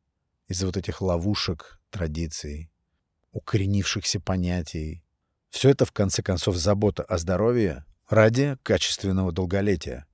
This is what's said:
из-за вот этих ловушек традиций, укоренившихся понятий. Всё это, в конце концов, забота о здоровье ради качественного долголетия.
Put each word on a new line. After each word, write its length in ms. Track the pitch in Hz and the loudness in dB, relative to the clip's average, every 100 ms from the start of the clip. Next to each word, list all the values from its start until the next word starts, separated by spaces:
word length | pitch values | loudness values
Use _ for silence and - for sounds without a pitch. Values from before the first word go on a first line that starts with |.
| _ _ _ _ - | _ _ _ _ -8
из-за 200 | 87 92 | -4 -2
вот 100 | 92 | -2
этих 240 | - - | -4 -2
ловушек 800 | 95 85 95 104 - 80 - - _ | 0 0 0 0 -2 -6 -10 -20 _
традиций, 800 | - 82 76 82 - 73 73 80 _ _ _ _ _ _ | -6 -4 -4 -6 -6 -8 -10 -12 _ _ _ _ _ _
укоренившихся 880 | - - 107 98 101 92 101 - 98 | -14 -2 0 2 0 0 -2 -4 -4
понятий. 840 | - 92 90 90 87 82 78 85 - _ _ _ _ | -2 -2 0 -2 -4 -6 -8 -10 -16 _ _ _ _
Всё 180 | - 135 | 2 4
это, 160 | 139 | 4
в 80 | 127 | 2
конце 300 | - 95 - | 2 0 0
концов, 340 | - 90 - 90 | 0 0 0 0
забота 460 | 82 101 104 - | 2 2 2 0
о 160 | - 90 | -2 -4
здоровье 680 | 82 92 113 123 98 69 - _ - | 0 0 2 2 0 -2 -12 _ 0
ради 480 | 107 110 120 143 135 | 6 6 6 0 -2
качественного 680 | - 95 - - 98 95 92 | 0 0 0 -2 0 0 0
долголетия. 760 | 85 90 98 101 90 69 60 - | 0 -2 0 2 0 -2 -10 -14